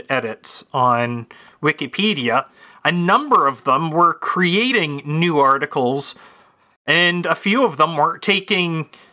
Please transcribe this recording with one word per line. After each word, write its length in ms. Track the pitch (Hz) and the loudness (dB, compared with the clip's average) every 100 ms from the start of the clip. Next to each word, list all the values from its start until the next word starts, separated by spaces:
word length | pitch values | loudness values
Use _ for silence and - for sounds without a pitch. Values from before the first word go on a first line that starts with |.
| - | -4
edits 560 | 135 117 110 - - - | -4 -4 -10 -12 -14 -6
on 560 | 143 127 120 120 120 117 - - - | 0 2 2 -2 -6 -10 -20 -20 -6
Wikipedia. 840 | 147 151 135 - 214 170 120 123 - _ - - 151 | -4 -4 -6 -2 -2 0 0 0 -2 _ -20 -6 -2
A 60 | |
number 540 | 175 175 226 294 214 139 | 0 2 2 2 2 2
of 180 | 123 135 | -2 0
them 260 | 131 165 | 0 0
were 220 | 160 170 | 2 2
creating 880 | 160 - 180 180 190 247 240 156 143 | 0 -4 -2 0 0 0 0 -2 -6
new 360 | 147 156 175 151 | -4 -2 2 4
articles, 760 | 135 135 - 143 123 139 - - - - _ _ _ _ - | 4 2 0 -2 -2 -2 -6 -12 -20 -20 _ _ _ _ 0
and 400 | 160 175 175 170 | 2 2 0 -2
a 100 | 165 | -2
few 300 | 196 233 247 | 0 2 0
of 100 | 143 | 2
them 220 | 160 156 | 0 2
were 200 | 156 160 | -2 -2
taking 720 | - 196 190 196 175 160 147 - - | -2 -2 0 -2 0 -2 -6 -12 -20